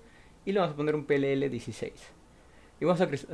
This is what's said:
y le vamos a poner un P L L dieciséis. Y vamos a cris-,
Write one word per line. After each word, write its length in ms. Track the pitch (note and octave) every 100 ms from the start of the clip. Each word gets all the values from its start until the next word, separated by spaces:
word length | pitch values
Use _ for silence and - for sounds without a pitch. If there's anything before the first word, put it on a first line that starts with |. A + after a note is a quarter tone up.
| - - - - -
y 60 |
le 80 | G3
vamos 160 | E3 D3
a 20 |
poner 160 | D3+
un 120 | D3+ C#3+
P 100 | C#3+
L 180 | C#3
L 160 | C3+ C#3
dieciséis. 640 | A#2+ - G#2+ - - - - - - - - - -
Y 60 | D#3
vamos 160 | F3
a 80 | E3+
cris-, 180 | C#3+ -